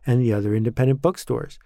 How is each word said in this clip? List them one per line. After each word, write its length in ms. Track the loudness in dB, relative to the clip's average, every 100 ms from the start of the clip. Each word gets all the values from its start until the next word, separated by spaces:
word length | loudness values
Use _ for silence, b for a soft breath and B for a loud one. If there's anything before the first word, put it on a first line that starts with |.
| 0
and 140 | 2
the 140 | 2
other 200 | 0 0
independent 460 | 0 0 0 2 2
bookstores, 580 | 0 -2 -4 -6 -6 -14